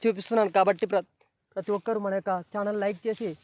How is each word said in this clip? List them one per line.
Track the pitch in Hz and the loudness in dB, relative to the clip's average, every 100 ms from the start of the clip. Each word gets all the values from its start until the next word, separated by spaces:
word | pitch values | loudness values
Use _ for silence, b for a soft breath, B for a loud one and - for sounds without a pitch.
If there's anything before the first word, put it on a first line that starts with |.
చూపిస్తున్నాను. | 226 196 - 226 196 190 | 0 -2 0 2 4 4
కాబట్టి | 190 185 196 | 4 2 0
ప్ర-, | 190 - _ _ _ _ | 0 -2 _ _ _ _
ప్రతి | 196 196 202 | -8 -4 -4
ఒక్కరు | 233 214 202 | -2 -2 -2
మన | 190 | -2
యొక్క | 196 180 - | -2 -4 -4
ఛానల్ | 208 202 208 | -4 -4 -2
లైక్ | 202 185 220 | -2 -2 -6
చేసి | 214 208 151 | -4 -6 -8